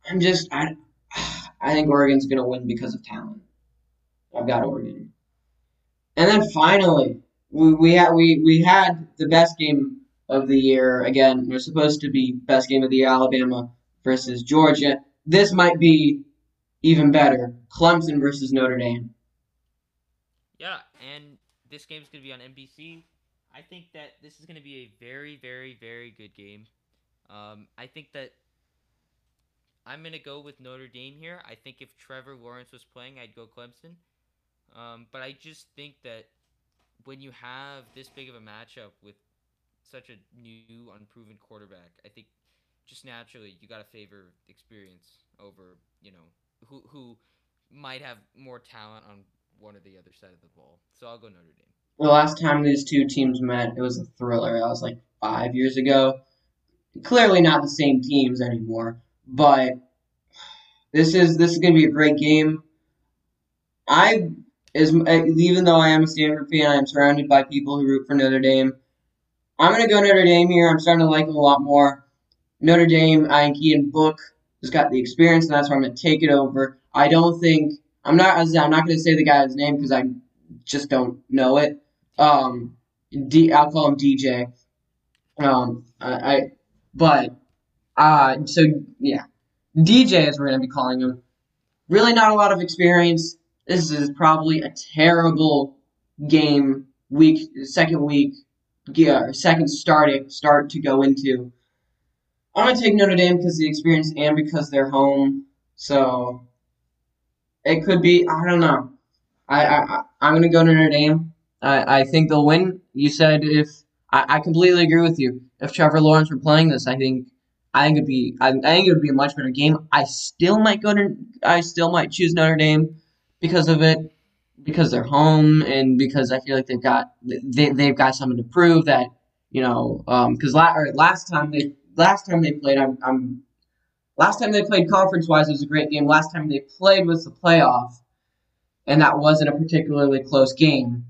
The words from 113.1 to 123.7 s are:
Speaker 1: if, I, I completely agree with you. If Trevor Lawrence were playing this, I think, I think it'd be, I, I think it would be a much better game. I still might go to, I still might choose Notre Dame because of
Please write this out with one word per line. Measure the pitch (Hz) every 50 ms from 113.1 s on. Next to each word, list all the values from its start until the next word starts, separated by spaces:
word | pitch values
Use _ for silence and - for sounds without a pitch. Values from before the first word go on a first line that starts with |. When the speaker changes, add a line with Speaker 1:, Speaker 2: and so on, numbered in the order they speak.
| - - 160 156 151 147 151
Speaker 1:
if, | 151 151 151 147 151 - _ _ _ _ _ _ _ -
I, | 135 131 - 147
I | 156
completely | - 175 160 165 180 180 180 175 170
agree | 160 165 170
with | 170 165 165 -
you. | 131 123 127 127 - _ _ _
If | 139 139 -
Trevor | - 160 151 151 160
Lawrence | 156 156 156 156 156 156
were | 151
playing | 127 147 156 151 160 160
this, | 160 139 120 120
I | 131 127
think, | 135 135 131 131 127 127 _ _ _ _ _ _ _ _ _ -
I | 135 147
think | 151 156
it'd | 151 131
be, | - 131 127 120 - - -
I, | 131 131
I | 131 135 131 147 165
think | 185 190
it | 185 160
would | 151
be | 147 143
a | 135
much | 135 143 143 -
better | 143 131 131
game. | 127 143 143 156 156 151 - -
I | - 151 -
still | - - - - - _ _ 165 180 208 214
might | 214 220 196 214
go | 214 214 202
to, | 202 202 185 - - - - _ -
I | - - 175 175
still | 165 170 - 170 170 165
might | 175 170 - 165
choose | - - 165 165 170
Notre | 170 160 160 160
Dame | 156 156 151 151 156 160 160 - - _ _ _ _ _ _ _ _
because | 175 160 - 165 156
of | 160